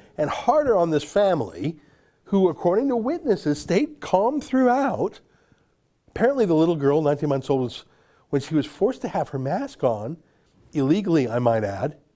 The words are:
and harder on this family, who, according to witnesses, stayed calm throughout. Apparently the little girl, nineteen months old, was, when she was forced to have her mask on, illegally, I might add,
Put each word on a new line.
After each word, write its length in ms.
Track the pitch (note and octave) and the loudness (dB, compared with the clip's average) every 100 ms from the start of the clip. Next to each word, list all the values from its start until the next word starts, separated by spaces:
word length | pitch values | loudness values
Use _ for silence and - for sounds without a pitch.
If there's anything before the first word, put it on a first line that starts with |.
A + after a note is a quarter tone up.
| - - | -12 -4
and 120 | D3 | -4
harder 480 | - - D4+ C#4+ G3 | -2 0 2 4 2
on 140 | E3+ | 2
this 120 | D3+ | 0
family, 760 | - G3+ G3 E3 - E2 - E3 _ _ _ _ - | 0 0 2 0 -4 -6 -8 -8 _ _ _ _ -2
who, 220 | G3 F#3 | 2 2
according 420 | D3+ F3+ G3 C#4 | 2 0 2 0
to 60 | A#3+ | 0
witnesses, 640 | A3+ E4+ C#4 F#3 D3+ D3 | -2 -2 -2 -2 0 -2
stayed 400 | - F3+ D4+ - | 0 0 0 -6
calm 400 | - F#3 A3+ D4 | -2 0 2 -2
throughout. 800 | - C4 B3 B3+ C4 C#3+ F3+ - _ _ _ _ _ _ _ _ _ | -2 2 4 2 0 -2 -4 -6 _ _ _ _ _ _ _ _ _
Apparently 360 | - A#3 C#4 G3+ | -2 0 2 2
the 100 | D#3 | 4
little 200 | E3 D#3+ | 2 2
girl, 260 | C#3 D3 | 2 2
nineteen 280 | D3 D3 D3 | 2 0 0
months 200 | C#3 - | -2 0
old, 120 | C3+ | -2
was, 240 | B2 - - _ _ _ - | -2 -6 -20 _ _ _ -4
when 120 | C#3+ | -4
she 120 | C#3 D#3 | -2 -2
was 120 | - | -2
forced 340 | - G#3+ B3+ | -2 -2 -2
to 60 | G#3+ | -6
have 220 | F#3+ C#3+ | -4 -4
her 100 | C3+ | -6
mask 440 | C3 F#3+ C#4 - | -4 -4 -6 -4
on, 340 | C3 G#2+ A2+ E3+ _ _ _ _ _ | -2 -2 -6 -12 _ _ _ _ _
illegally, 540 | D3+ C3+ G3 G3 E3 A#2 | -2 2 2 2 2 2
I 120 | A#2+ | 0
might 240 | B2 A2+ | 2 2
add, 340 | G2+ G2 C3+ - _ | -2 -4 -8 -8 _